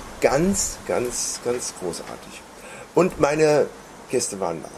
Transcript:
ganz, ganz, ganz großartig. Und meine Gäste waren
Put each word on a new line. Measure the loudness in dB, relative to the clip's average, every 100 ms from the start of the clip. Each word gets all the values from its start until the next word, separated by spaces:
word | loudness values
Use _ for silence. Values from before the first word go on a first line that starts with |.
| -10 2
ganz, | 4 4 4 2 -2 -4 -2
ganz, | 0 0 -2 -4 -4
ganz | -4 -2 -4 -6
großartig. | -6 -6 -10 -12 -14 -16 -18 -18 -16 -16 0 2
Und | 2 4
meine | 2 6 6 6 4 -2 -18 -18 -2
Gäste | -2 -2 -2
waren | -4 -4 -8